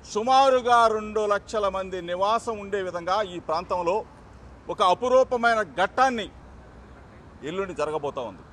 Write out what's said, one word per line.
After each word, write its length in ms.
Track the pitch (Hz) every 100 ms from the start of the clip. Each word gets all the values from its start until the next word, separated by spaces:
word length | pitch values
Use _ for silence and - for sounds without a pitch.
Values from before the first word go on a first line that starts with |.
| -
సుమారుగా 640 | 208 226 262 269 254 240 240 226 214
రెండు 260 | 214 214 214
లక్షల 340 | 202 196 220 202 190
మంది 220 | 190 185 170
నివాసం 440 | 180 196 226 226 214
ఉండే 180 | 202 202 185
విధంగా 280 | 175 170 196 202
ఈ 20 | 180 -
ప్రాంతంలో 480 | 160 185 185 170 202 - - - - - - -
ఒక 80 | 170 196
అపురూపమైన 680 | 180 254 254 254 247 233 226 190 139
ఘట్టాన్ని 460 | 190 - 262 233 190 - - - - - - - - - - - 135
ఎల్లుండి 260 | 185 196 156
జరగబోతా 420 | 147 151 143 135 117
ఉంది. 140 | 90 -